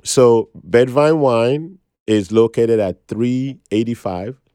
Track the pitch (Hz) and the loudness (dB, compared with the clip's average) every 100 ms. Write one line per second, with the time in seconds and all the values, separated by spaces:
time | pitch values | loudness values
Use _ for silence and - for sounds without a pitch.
0 | - 143 120 117 - - - 117 127 131 | -4 2 4 4 -2 -12 0 2 2 2
1 | 151 160 135 117 117 147 160 185 _ _ | 0 2 0 0 0 -2 -8 -18 _ _
2 | - 107 90 113 113 120 117 110 98 90 | -2 -2 0 2 2 0 0 0 -2 -6
3 | - 104 123 127 135 127 - 107 117 120 | -10 -6 -4 -4 -6 -12 -6 -4 -4 -6
4 | 101 90 104 135 _ | -8 -10 -10 -14 _